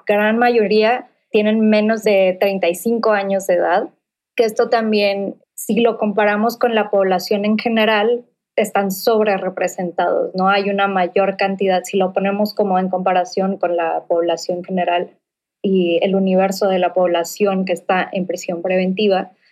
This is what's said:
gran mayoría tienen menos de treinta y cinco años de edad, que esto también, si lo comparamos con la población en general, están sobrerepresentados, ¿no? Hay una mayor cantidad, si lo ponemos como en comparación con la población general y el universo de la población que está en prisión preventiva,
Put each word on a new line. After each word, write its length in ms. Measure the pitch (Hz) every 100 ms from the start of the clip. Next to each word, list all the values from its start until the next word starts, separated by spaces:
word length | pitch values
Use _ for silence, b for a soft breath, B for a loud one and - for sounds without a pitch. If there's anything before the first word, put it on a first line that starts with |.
| -
gran 320 | 208 214 226
mayoría 680 | 240 240 202 214 214 247 - _ _
tienen 380 | 214 214 220 214
menos 340 | 214 214 220
de 340 | 214 196 190 185
treinta 300 | 202 190 170
y 60 |
cinco 380 | 180 226 233 220
años 340 | 208 196 196 185
de 80 |
edad, 340 | 175 170 180 330 _ _ _ _
que 100 | -
esto 240 | 226 220 233
también, 680 | 233 220 214 202 196 196 - _
si 260 | - - 214
lo 180 | 233 214
comparamos 580 | 214 202 208 208 226 233
con 180 | 247
la 160 | 220 208
población 540 | 202 190 185 - 208
en 140 | 208 220
general, 680 | 240 226 214 214 220 240 - _ _ -
están 340 | 208 202 196
sobrerepresentados, 1400 | 190 254 220 214 190 185 185 180 - 180 180 175 170 -
¿no? 140 | 185 190
Hay 200 | 202 202
una 160 | 196 196
mayor 500 | 190 175 196 196 190
cantidad, 460 | 196 190 196 180
si 120 | 180 202
lo 160 | 190
ponemos 420 | 190 196 202 208
como 240 | - 202 185
en 100 | 185
comparación 680 | 185 185 185 180 - 190 190
con 200 | 175 175
la 280 | 165 160 -
población 580 | 170 170 165 - 180
general 460 | 180 185 175 175 185 _ _ _ _ _
y 360 | 202 190 175 170
el 120 | 196
universo 540 | 190 190 185 196 190 202
de 100 | 190
la 140 | 175
población 720 | 185 180 175 170 - 202 190
que 80 | 185
está 360 | 175 - 185 -
en 140 | 196 185
prisión 360 | 175 - 170
preventiva, 680 | 185 185 185 190 214 190 190 b b